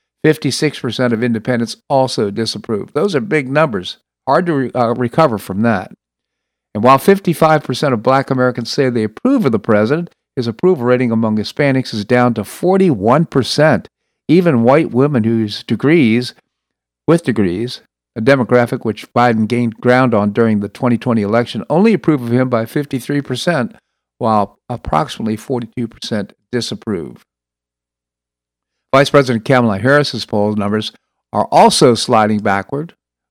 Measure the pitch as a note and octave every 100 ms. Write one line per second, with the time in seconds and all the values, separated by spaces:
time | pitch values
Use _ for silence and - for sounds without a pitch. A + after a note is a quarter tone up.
0 | _ _ D3+ D3+ D3 - D#3 - C3+ G#2+
1 | B2+ A2+ B2 A2+ G#2+ B2 A2+ - - C#3
2 | C3 - G#2 G2+ A2 G#2+ - A2 - -
3 | G3 E3 A2 D#3 C3 C#3+ D#3 G#2 F2 -
4 | _ _ - D3 F3 D3 B2 - A#2 A#2+
5 | A#2+ - D#3+ G#2+ - F#2+ A#2 G#2 F#2+ -
6 | _ _ _ _ _ _ _ G#2+ A#2 C3
7 | - G3 F#3+ D#3+ D#3+ D#3 - C3 D3 A#2+
8 | A2+ C3+ C3+ C3 B2+ A#2+ A#2 - C3+ A#2+
9 | G#2+ - B3 C#4 D#3+ A2+ - G#2 A2 D3+
10 | F3 _ _ - A#2 A2 F3+ F3 A#2+ B2
11 | B2 A2+ A2+ G#2+ G#2 - C#3+ C3 B2 A2
12 | G2+ B2 B2 A2+ G2 - F3 G3 F#3+ A#2+
13 | G2+ C3+ E3+ C#3 A2+ - D3+ A#2+ - _
14 | _ _ - D#3 F3 B2+ A#2 D3 D#3+ A#2
15 | C#3+ C3+ A2 A2+ G#2+ G2+ - A#2+ C3+ E3+
16 | B2 A2+ B2 - _ _ _ _ _ _
17 | - E3 - A2+ G2 F2 A#2+ - _ _
18 | _ - A2+ C#3 A#2 B2 A#2+ B2+ A#2 G#2
19 | - - A#2+ A2+ G#2+ A#2+ A#2+ G#2+ B2 B2+
20 | C3 A2 G#2 G#2 A2+ G#2 G2+ - B2+ A#2
21 | B2+ A2+ G2+ A2+ A#2+ A#2 - D#3 A3 F#3+
22 | - D3+ A#2+ A#2+ B2+ A#2+ A2+ D3+ C#3+ C3
23 | - C#3+ C3+ B2 - E3 A#2 - _ _
24 | _ - A#2+ G#2+ G2+ _ - A#2+ - D#3
25 | D#3 - A2+ A2 - B2+ A#2 - A#2 -
26 | - A2 G2+ _ _ B2 A2+ G#2+ - G2
27 | C#2+ A#1+ _ _ _ _ _ _ _ _
28 | _ _ _ _ _ _ _ _ _ C3+
29 | C#3+ C#3+ C3 A#2 - C3 A#2+ G2 A2+ C#3+
30 | C#3+ A#2+ - G#2+ G#2 G#2+ G2+ G#2+ G#2+ -
31 | _ _ _ G#2 - D3 A3+ - C#3+ A2+
32 | - A#2 G#2+ G#2+ G#2 G2 F#2+ C#3 E3+ _
33 | _ _ _